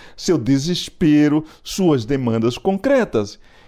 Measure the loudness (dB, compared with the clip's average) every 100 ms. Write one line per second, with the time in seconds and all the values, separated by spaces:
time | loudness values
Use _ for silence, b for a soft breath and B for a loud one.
0 | B B -2 0 0 0 0 -6 -8 -2
1 | 2 4 4 0 -4 B -10 -2 0 0
2 | 0 -4 -2 0 -2 -2 -2 -2 0 0
3 | 0 -2 -4 -10 b b